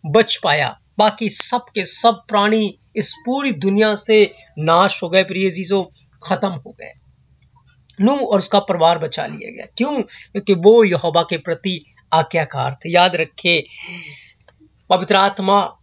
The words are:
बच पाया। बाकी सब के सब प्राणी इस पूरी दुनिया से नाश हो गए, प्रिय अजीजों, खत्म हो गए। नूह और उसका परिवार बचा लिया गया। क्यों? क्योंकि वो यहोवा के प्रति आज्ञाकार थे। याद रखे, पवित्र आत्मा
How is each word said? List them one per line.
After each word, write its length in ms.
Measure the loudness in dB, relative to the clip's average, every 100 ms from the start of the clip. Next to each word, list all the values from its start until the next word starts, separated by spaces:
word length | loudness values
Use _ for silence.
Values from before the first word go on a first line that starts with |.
| 2
बच 300 | 0 2 -2
पाया। 420 | 0 -2 -2 -8 _ 0
बाकी 320 | 0 0 -2
सब 300 | 0 0 -2 -6
के 100 | -4
सब 380 | 0 2 2 0 -4
प्राणी 500 | 0 2 0 -2 -8 _ -4
इस 180 | -4
पूरी 380 | -6 -6 -4 -4
दुनिया 420 | -2 0 2 0
से 400 | -2 2 2 2 -2 _ -6
नाश 440 | 2 4 4 0
हो 60 | 0
गए, 140 | 0
प्रिय 280 | 0 -2 -4
अजीजों, 340 | -4 -4 -4 -4 _ _ _
खत्म 260 | -6 -4 -4
हो 220 | -8 -16
गए। 220 | -20 -20 _ _ _ _ _ _ _ _ _ _ 0
नूह 180 | 2 2
और 200 | 0 -2
उसका 200 | 2 0
परिवार 400 | 0 0 2 0
बचा 280 | -4 -8 -10
लिया 240 | -12 -16
गया। 160 | -18 -16 -6
क्यों? 260 | -4 -4
क्योंकि 520 | -6 -12 -12 -8 -2
वो 300 | 4 6 6
यहोवा 380 | 4 0 0 0
के 160 | -2 -6
प्रति 460 | -6 -6 -6 -8 _ _ _
आज्ञाकार 640 | -2 0 -4 -4 -6 -8
थे। 160 | -8 -2
याद 260 | 2 2 0
रखे, 500 | -6 -4 0 0 -4 -18 -20 -18 -20 -20 _ _ _ _ _ _ _
पवित्र 260 | -2 2 2
आत्मा 560 | 2 0 0 2 0 -8